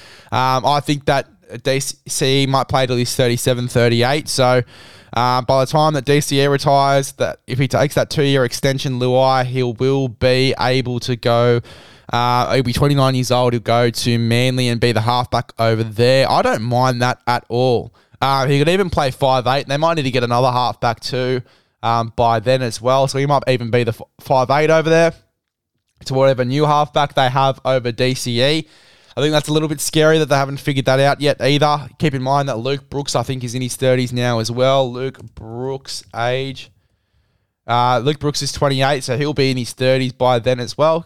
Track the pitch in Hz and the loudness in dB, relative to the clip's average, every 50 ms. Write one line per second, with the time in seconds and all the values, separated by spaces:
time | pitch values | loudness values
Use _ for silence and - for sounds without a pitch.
0 | - - - - - - 110 120 127 131 131 131 - 131 147 147 - - 151 143 | -20 -20 -20 -20 -12 -6 -2 -2 0 0 0 0 0 0 0 0 0 -2 -4 -4
1 | - - 143 135 120 - _ _ _ - 101 117 - 131 135 135 135 - - _ | 0 -2 -2 -2 -2 -6 _ _ _ -18 -14 -8 -2 -2 -2 -2 -2 -6 -10 _
2 | - - - - 143 131 135 139 139 135 135 131 120 - - 135 131 123 127 120 | -10 -8 -6 -2 0 2 2 2 2 2 2 0 0 0 0 0 0 0 0 0
3 | 120 - - - 131 120 120 120 - 131 127 120 123 120 - 123 117 120 120 117 | -2 -2 0 0 0 0 0 0 0 -2 -2 -2 -2 -2 0 2 2 4 4 2
4 | 117 127 147 156 - - - - 131 127 127 127 117 - - - - - - - | 2 2 0 -2 -4 -4 -2 0 2 2 2 2 0 -2 -8 -20 -20 -20 -20 -20
5 | - - - 117 123 123 123 127 127 - 135 135 131 - - 151 151 156 151 139 | -16 -8 -4 -2 0 0 0 0 0 0 2 0 0 2 2 2 2 2 2 0
6 | 117 - 143 147 143 - 143 139 139 143 139 139 - 151 139 139 139 139 139 139 | 0 0 0 0 0 0 0 0 2 2 2 0 2 2 2 4 4 4 2 2
7 | 135 135 - - 123 82 - - _ - 107 117 139 123 - - 143 151 - 143 | 0 -2 -4 -4 -4 -4 -4 -8 _ -8 -4 -2 -2 0 2 2 0 2 0 -2
8 | 117 - - 160 143 139 139 135 123 120 - - - 139 135 135 - 139 127 123 | -2 -2 0 0 2 2 2 2 2 0 -2 -2 -2 -2 -2 -2 -4 -4 -4 -2
9 | 127 127 127 131 131 131 131 131 127 127 123 131 127 123 110 - 131 135 139 135 | -2 0 2 2 2 4 2 2 0 -2 -2 -2 -2 -2 -2 -2 -2 0 0 0
10 | 135 123 104 - - 127 127 127 131 135 - - 110 127 127 135 123 123 123 120 | -2 -4 -4 0 0 2 2 4 2 0 0 0 0 0 0 0 -2 -2 -4 -6
11 | - - 123 110 - 123 117 117 120 120 120 120 - - - - - - - - | -4 -6 -6 -2 0 0 2 2 4 2 2 0 -2 -6 -14 -20 -20 -20 -20 -20
12 | _ - - 120 120 123 123 123 120 - - 135 123 120 120 - 147 143 143 139 | _ -6 -2 0 0 2 2 2 0 0 0 0 0 0 0 0 0 2 2 2
13 | 131 131 131 127 123 - 123 123 123 120 120 120 104 120 117 120 123 120 117 - | 2 2 2 0 0 0 0 2 2 2 0 -2 -2 0 2 2 2 0 0 -2
14 | - 120 120 117 117 113 113 120 127 127 127 127 127 120 120 113 117 123 110 110 | -2 0 0 0 2 2 2 2 2 0 0 0 -2 -2 -2 0 0 0 0 0
15 | 107 117 123 123 123 - - 117 - - - - 117 113 113 110 113 110 104 107 | 0 0 0 0 -2 -2 -2 -4 -4 -4 -6 -2 0 0 0 0 -2 -4 0 0
16 | 120 123 131 135 131 - 123 165 214 254 240 117 110 120 120 123 127 131 127 120 | 2 4 4 4 4 2 2 2 2 0 0 -2 -2 -2 0 0 2 0 0 0
17 | 123 123 117 - - - 120 - - - 113 120 127 131 120 104 - - _ _ | 0 -2 -2 -2 -2 -2 -2 -2 -2 -4 -2 0 0 2 0 0 -2 -6 _ _
18 | _ _ _ - 127 135 139 135 131 139 139 139 147 160 180 190 196 170 - 160 | _ _ _ -4 -2 0 0 0 0 2 2 2 2 2 2 0 0 0 0 0
19 | 147 135 - - 143 131 131 131 113 123 131 143 120 123 139 147 160 165 170 160 | -2 -2 -2 -2 0 0 0 0 0 0 -2 -2 -2 -4 -4 0 0 0 0 0
20 | 135 131 120 131 120 120 120 120 131 127 123 123 123 117 - - - 120 113 - | -2 -2 -2 -2 0 0 0 2 2 2 2 0 -2 -2 -4 -2 -2 -4 -2 -4
21 | - - - 127 127 127 127 120 - _ _ _ _ _ _ - - 113 117 117 | -6 -6 -4 -4 -2 -2 -2 -4 -6 _ _ _ _ _ _ -8 -4 -2 0 0
22 | 113 113 - - 117 117 113 113 104 123 131 131 127 117 - - 110 127 131 139 | -2 -4 -2 0 0 2 2 0 0 0 0 0 0 -4 -6 -4 -2 0 2 2
23 | 135 135 - 135 139 143 143 135 - 135 131 120 120 113 110 123 120 - - - | 2 0 0 -2 0 0 0 0 0 0 -2 -2 -2 0 0 0 0 0 -4 -6
24 | - - _ _ - - 143 127 127 113 135 147 156 156 160 160 151 160 165 165 | -8 -20 _ _ -4 0 2 2 2 2 2 2 2 4 2 2 4 4 4 4
25 | 165 165 - - _ _ _ _ _ _ _ _ _ _ _ _ _ _ _ - | 4 2 0 -4 _ _ _ _ _ _ _ _ _ _ _ _ _ _ _ -16
26 | - - 135 131 135 135 135 120 127 123 131 147 151 147 147 147 147 - - 151 | -10 -4 0 2 4 4 4 2 0 -2 0 0 2 2 2 2 0 0 0 -2
27 | 147 143 - 143 135 123 127 139 135 135 135 - - 127 131 131 117 120 117 - | -2 0 0 0 0 0 2 2 0 0 0 -2 -2 -2 -2 0 -2 -4 -4 -2
28 | 127 127 131 - - 123 117 117 127 143 156 160 156 _ _ _ _ _ _ _ | -2 -2 -2 -2 -4 -4 -2 0 0 0 0 -2 -4 _ _ _ _ _ _ _
29 | _ - - 120 139 156 156 151 147 147 151 156 160 151 156 143 - - - 156 | _ -14 -6 -2 -2 0 0 0 0 0 -2 -2 -2 -2 -4 -6 -6 -2 0 2
30 | 156 156 160 160 151 131 143 135 139 135 139 139 - 151 139 131 117 135 131 135 | 4 4 4 4 2 2 0 0 0 -2 -4 -8 -4 -4 -2 -2 0 0 2 2
31 | 139 139 139 139 139 143 - - 117 131 143 143 151 147 147 147 127 113 - - | 4 2 2 0 0 -2 0 0 0 0 2 2 2 2 0 0 -4 -8 -10 -4
32 | - 151 135 131 127 135 139 143 139 139 120 110 117 135 143 139 139 - - 143 | -4 -2 -2 -2 -2 0 0 0 0 -2 -4 -6 -4 -4 -6 -6 -8 -8 -8 -8
33 | 139 - - 135 120 - 135 127 120 120 117 131 127 120 - - 131 131 127 127 | -6 -4 -4 -4 -2 -4 -6 -8 -8 -8 -6 -6 -6 -6 -6 -2 0 2 2 2
34 | 127 123 123 123 123 123 120 113 110 117 117 123 127 135 135 139 135 123 120 123 | 0 -2 -2 -2 -2 -2 -2 -2 -2 -4 -2 0 2 2 2 2 0 -2 -4 -8
35 | 131 135 131 - 117 110 - - 110 110 113 120 127 135 135 135 135 - - - | -8 -8 -10 -12 -18 -20 -20 -18 -16 -14 -12 -10 -8 -8 -8 -10 -10 -12 -14 -14
36 | - - - 110 117 123 127 131 135 135 135 - - - _ _ _ _ _ _ | -14 -12 -8 -4 -4 -2 -2 -4 -4 -8 -10 -12 -16 -20 _ _ _ _ _ _
37 | _ _ _ _ _ _ _ _ _ _ _ _ _ - 117 120 120 123 127 120 | _ _ _ _ _ _ _ _ _ _ _ _ _ -2 0 2 2 2 2 2
38 | 113 143 156 - 143 147 143 - 143 135 - - 151 143 139 131 135 135 147 127 | 0 -2 -4 -2 -2 -4 -4 -4 -6 -6 -4 -2 0 0 0 2 2 0 0 0
39 | - - 123 117 143 147 139 147 135 135 127 127 117 - - - 127 127 131 131 | -2 -4 -4 -2 -2 -2 0 0 2 2 2 -2 -4 -6 -6 -2 0 2 2 2
40 | 131 123 - - 127 127 127 117 107 127 127 123 120 110 - - 147 160 160 170 | 0 -2 -2 0 0 2 2 2 0 0 -2 -2 -4 -8 -4 0 0 0 0 0
41 | 165 | -4